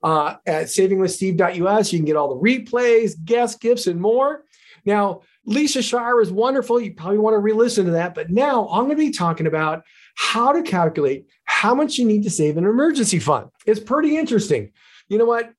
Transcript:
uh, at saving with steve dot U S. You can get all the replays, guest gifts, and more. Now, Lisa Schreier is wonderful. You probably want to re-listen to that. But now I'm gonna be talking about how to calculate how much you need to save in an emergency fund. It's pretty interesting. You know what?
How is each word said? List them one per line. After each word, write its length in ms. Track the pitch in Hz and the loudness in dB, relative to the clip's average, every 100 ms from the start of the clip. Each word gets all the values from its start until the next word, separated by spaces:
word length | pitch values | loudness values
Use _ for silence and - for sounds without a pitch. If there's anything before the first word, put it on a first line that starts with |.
uh, 320 | - 160 147 - - | 0 0 0 -6 -4
at 240 | 156 160 | -4 -2
saving 300 | - 190 190 | 0 2 2
with 100 | 185 | 0
steve 260 | - 190 175 | -2 -2 0
dot 200 | 175 180 | 0 0
U 120 | 180 | 0
S. 240 | 208 202 | 0 0
You 60 | 175 | -2
can 80 | 151 | 0
get 80 | |
all 140 | 151 143 | 0 0
the 120 | 127 | 0
replays, 720 | 196 262 - 240 247 226 220 - | 0 0 -2 -2 4 4 2 -6
guest 360 | 160 233 240 226 | -2 0 0 -2
gifts, 280 | 226 240 196 | -2 0 0
and 120 | 170 | -2
more. 440 | 196 233 277 302 _ _ _ - | 0 2 0 -2 _ _ _ -8
Now, 380 | - 208 202 175 _ _ | -2 0 0 -4 _ _
Lisa 360 | - 220 302 262 | -4 0 0 0
Schreier 420 | 226 240 233 240 | -2 -2 0 2
is 80 | 202 | 2
wonderful. 500 | 185 240 269 247 240 | 2 0 0 0 -2
You 120 | 208 | -2
probably 240 | - 165 208 | -10 -4 0
want 160 | 220 | 2
to 40 | 220 | 2
re-listen 480 | 202 214 240 240 175 | 2 2 2 2 0
to 60 | |
that. 220 | 165 175 | 0 -2
But 160 | 170 165 | -6 -4
now 380 | 196 285 254 196 | 0 2 0 0
I'm 160 | 185 | -2
gonna 100 | 254 | 0
be 160 | 302 302 | 0 -2
talking 380 | - 175 160 165 | 0 -2 0 -2
about 340 | 156 156 165 _ _ - | 0 -2 -4 _ _ -20
how 380 | - - 220 240 | -8 -4 0 2
to 100 | 285 | 2
calculate 640 | - 185 165 160 143 135 - _ | 0 0 0 0 -2 -2 -10 _
how 300 | - - 208 | -4 -2 2
much 240 | 254 302 - | 2 0 0
you 60 | |
need 180 | 240 214 | 2 2
to 60 | 208 | 0
save 260 | - 151 151 | 0 0 0
in 80 | |
an 60 | 185 | 0
emergency 480 | 233 311 285 208 180 | 2 2 0 0 0
fund. 300 | - 135 - _ - | 0 -2 -2 _ -2
It's 140 | 214 | -2
pretty 360 | 214 269 302 302 | 0 0 0 0
interesting. 540 | 302 226 - 135 104 _ _ - _ | 0 0 0 -2 -4 _ _ -20 _
You 100 | 208 | 0
know 60 | |
what? 260 | 233 233 226 | 2 0 -4